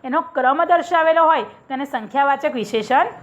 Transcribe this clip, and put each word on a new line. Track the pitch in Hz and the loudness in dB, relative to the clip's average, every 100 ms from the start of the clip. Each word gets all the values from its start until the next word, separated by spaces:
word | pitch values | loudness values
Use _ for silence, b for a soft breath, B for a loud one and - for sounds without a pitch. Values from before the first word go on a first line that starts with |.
એનો | 262 302 | -2 -4
ક્રમ | 320 269 254 285 339 | -4 -2 0 0 2
દર્શાવેલો | 349 349 339 320 330 320 | 2 2 0 2 4 4
હોય, | 311 | 2
તેને | - - _ 262 277 | -2 -14 _ -8 -6
સંખ્યાવાચક | 247 214 269 277 269 302 | -8 -4 0 0 0 -2
વિશેષણ | 247 208 226 - - 415 - | -4 -4 -4 0 2 0 -4